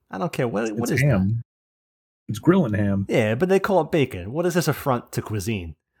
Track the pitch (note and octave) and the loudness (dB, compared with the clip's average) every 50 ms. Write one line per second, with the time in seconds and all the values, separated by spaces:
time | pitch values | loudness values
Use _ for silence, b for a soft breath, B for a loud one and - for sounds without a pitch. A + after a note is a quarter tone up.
0 | _ _ - F#2 F3+ E3+ - - C3+ A#2 A#2 G2+ A#3 A3+ G#3+ A3 A#3 B3 - B2 | _ _ -8 -6 -4 -4 -2 -2 -2 -2 0 -2 -2 -2 -2 -2 -2 0 0 2
1 | C3+ D3 B2 F#2+ F#2+ G2+ A2+ A#2 - - _ _ _ _ _ _ _ _ _ _ | 2 4 4 4 2 2 0 -2 -6 -8 _ _ _ _ _ _ _ _ _ _
2 | _ _ _ _ _ - - G2+ - D#3 F3+ G3 D#3+ A#2 G#2 G2 G#2 G2+ G2 G2 | _ _ _ _ _ -10 -10 -2 0 2 2 4 2 2 0 0 2 2 2 0
3 | G2 - A#3 D3 A2+ G#2+ A2 A#2+ F3+ F3+ F#3+ G3 F#3 - G3+ F3+ D#3 - - E3 | 0 0 2 2 2 2 2 0 2 2 2 2 2 2 2 2 2 2 2 2
4 | C3+ - - F#2+ E2+ G2 A#2+ D#3+ F3 D#3 D3+ F3 D3+ - C#3 - - C#3+ B2+ A#2+ | 2 0 -2 -6 -8 -6 -4 -2 -2 0 0 2 2 0 0 0 0 0 -2 -2
5 | - - - - - - G#2+ G#2+ F2 G2+ A2+ G2+ F2 E2 D2+ - _ _ _ _ | -2 -4 -6 -8 -6 -4 -4 -4 -2 -2 -4 -4 -4 -8 -10 -14 _ _ _ _